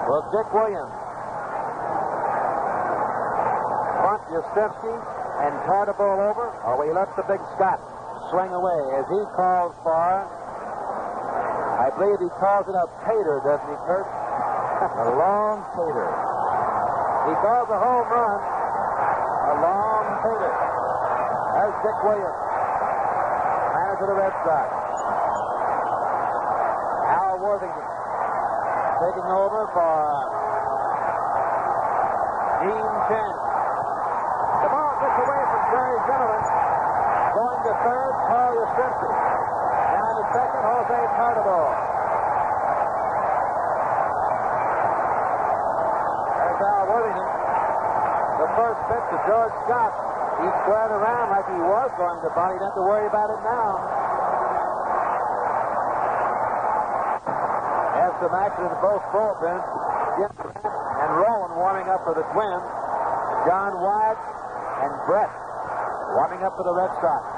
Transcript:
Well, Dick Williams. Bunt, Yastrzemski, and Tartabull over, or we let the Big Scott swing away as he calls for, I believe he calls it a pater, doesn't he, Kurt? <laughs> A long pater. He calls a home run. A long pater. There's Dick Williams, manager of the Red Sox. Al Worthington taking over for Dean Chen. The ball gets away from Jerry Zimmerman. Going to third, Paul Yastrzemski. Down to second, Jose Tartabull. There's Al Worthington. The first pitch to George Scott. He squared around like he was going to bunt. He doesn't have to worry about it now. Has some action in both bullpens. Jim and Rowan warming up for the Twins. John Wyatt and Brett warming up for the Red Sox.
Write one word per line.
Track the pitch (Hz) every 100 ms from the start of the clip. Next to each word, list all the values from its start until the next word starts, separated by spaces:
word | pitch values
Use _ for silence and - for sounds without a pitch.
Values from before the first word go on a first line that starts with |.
Well, | - 156 - 202
Dick | 214
Williams. | 202 220 185 131 - - - - - - - - - - - - - - - - - - - - - - - - - - - - - - -
Bunt, | 190 208 - 165
Yastrzemski, | - 202 214 - 226 226 - - - - 147
and | 139
Tartabull | 139 196 202 196 202 196 208
over, | 214 240 - 139
or | 151
we | 147
let | 170 196 196
the |
Big | 185 196 - -
Scott | 190 175 - - - - -
swing | 170 185 180
away | 185 165 135 135
as | 135
he | 190 202 -
calls | 185 185 175 -
for, | 165
I | 160 170 190 196 - - - - - - - - - - - - - - - -
believe | - 196 202
he | 175 175
calls | 196 202
it | 190
a | 185 170 -
pater, | - 220 170 143
doesn't | 135 143 143
he, | 147
Kurt? | 160 185 190
<laughs> | - - - - - - - - -
A | 170
long | - 180 208 214 208 - 185
pater. | 165 151 - - - - - - - - - - - - -
He | -
calls | 202 247 226
a | 208
home | 233 254 233
run. | 233 220 202
A | - - - - - - - - - - - -
long | 175 196 214 220 - -
pater. | 214 220 175 - - 127 - - - - - - -
There's | - 208 -
Dick | 214 214
Williams, | 208 208 190 - - - - - - - - - - - 151 156 151 151
manager | 190 196 190
of |
the | 196
Red | 190 -
Sox. | 165 147 131 - - - - - - - - - - - - - - - - - - - - - - - -
Al | - 190 185
Worthington | 196 202 185 - - - - - - - - - - - - -
taking | 175 190 175 190
over | 196 214 208
for | 180 165 156 151 143 - - 131 - - - - - - - - - - - - - - - - - - - - -
Dean | 190 220 214 - 185
Chen. | 220 214 - - - - - - - - - - - - -
The | 302
ball | 285 294 -
gets | 277 - 262
away | 277
from | 240 - - 240
Jerry | 254 240 -
Zimmerman. | 269 233 214 - - - - - - - - -
Going | 208 240 247 226
to | -
third, | 226 247 269 - -
Paul | 240 247
Yastrzemski. | 233 214 - - - -
Down | - - - - - - - - - 226
to | 220 208
second, | 240 254 -
Jose | 220 240 214 240 233 208
Tartabull. | 240 233 202 180 143 - - - - - - - - - - - - - - - - - - - - - - - - - - - - - - - - - - - - - - - - - - - - - - -
There's | 170 -
Al | 202 202 190
Worthington. | 233 220 - - - - - - - - - - - - -
The | -
first | - 233 214 -
pitch | 240 -
to | 170 -
George | 226 226 - -
Scott. | 247 220 - - - - -
He | - -
squared | - 214 220
around | 208 220 240 240
like | 196 -
he | 180
was | 170 214 262 190
going | 175 170
to | 165 170
bunt. | 180
He | 185
doesn't | 196
have | 202
to | 185
worry | 214 208
about | 214 214
it | 220
now. | 440 480 440 370 - - - - - - - - - - - - - - - - - - - - - - - - - - - - - - - - - - - - - - - - - -
Has | 180 -
some | 175
action | 180 202 -
in | 175 -
both | 190 208 -
bullpens. | 202 220 190 170 185 - - - - - -
Jim | 202 -
and | - - - 220 - - 156 165
Rowan | 208 214 175 165
warming | 185 190 185
up | 190 -
for |
the | 160 156
Twins. | - 427 359 - - - - - - - -
John | - 523 403 370
Wyatt | 381 415 440 440 - - - - - - 139
and | - -
Brett | 196 202 - - - - - - - -
warming | - 180 180 190
up |
for | 190
the | 180
Red | 180 185 -
Sox. | 165 170 -